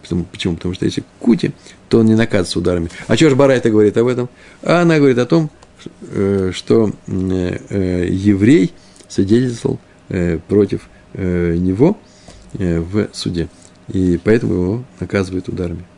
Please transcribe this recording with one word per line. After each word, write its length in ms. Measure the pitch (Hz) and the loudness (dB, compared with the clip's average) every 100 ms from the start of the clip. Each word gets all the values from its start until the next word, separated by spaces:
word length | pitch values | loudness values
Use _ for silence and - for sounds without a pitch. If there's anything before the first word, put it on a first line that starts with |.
Почему? 220 | - 90 87 | -4 -6 -6
Почему? 300 | - 95 82 | -6 -6 -4
Потому 200 | 87 90 | -6 -4
что 100 | - | -4
если 180 | - - _ | -4 -10 _
кути, 320 | - 208 - - - - - | 0 0 0 -8 -20 -20 0
то 100 | 113 | 2
он 60 | 113 | 4
не 100 | 110 | 2
наказывается 440 | 113 104 87 - | 2 0 -2 -2
ударами. 320 | 90 90 85 - - | -2 -2 -4 -10 -4
А 100 | 113 | 2
чего 140 | 160 | 4
ж 40 | 131 | 4
Барайта 360 | 139 127 120 | 4 4 2
говорит 260 | 107 104 104 | 4 4 4
об 80 | 120 | 0
этом? 240 | 123 123 - - - | -2 -6 -10 -20 -12
А 200 | - 165 | -2 2
она 160 | 175 156 | 4 4
говорит 200 | 143 123 | 4 2
о 80 | 123 | 2
том, 240 | 165 151 - - _ - - | 0 0 -8 -20 _ -20 -18
э, 500 | 185 - 98 98 92 | -10 -2 0 0 -2
что, 380 | 90 - 117 107 - - | -6 0 2 2 -2 -8
э, 500 | 98 92 92 90 95 - | -4 -2 -2 -2 -6 -6
э, 380 | 101 92 90 90 | -4 -2 -2 -2
еврей 600 | 92 101 98 107 160 175 - - - - | 0 0 4 4 4 2 -4 -20 -20 -10
свидетельствовал, 680 | - 98 113 127 117 - - _ _ _ | -4 2 2 0 -4 -6 -6 _ _ _
э, 280 | 95 87 80 - | -4 -2 -4 0
против, 420 | 101 101 101 - - _ | 2 2 -2 -10 -20 _
э, 420 | - 92 87 87 85 | -8 -4 -2 -2 -2
него, 400 | 90 95 151 214 _ _ - - - | -2 2 2 0 _ _ -20 -20 -18
э, 260 | - 92 85 | -6 -2 -2
в 300 | 85 104 101 | -2 -4 -4
суде. 360 | - 107 87 80 - - - - | -6 -6 -6 -8 -10 -20 -20 -10
И 280 | 98 92 85 | -2 0 0
поэтому 300 | - 113 110 | 2 2 2
его 300 | 92 90 113 127 - | -2 -2 -4 -8 -12
наказывают 500 | 90 101 92 92 - | -6 -4 -4 -6 -8
ударами. 340 | 87 87 85 90 | -8 -8 -8 -14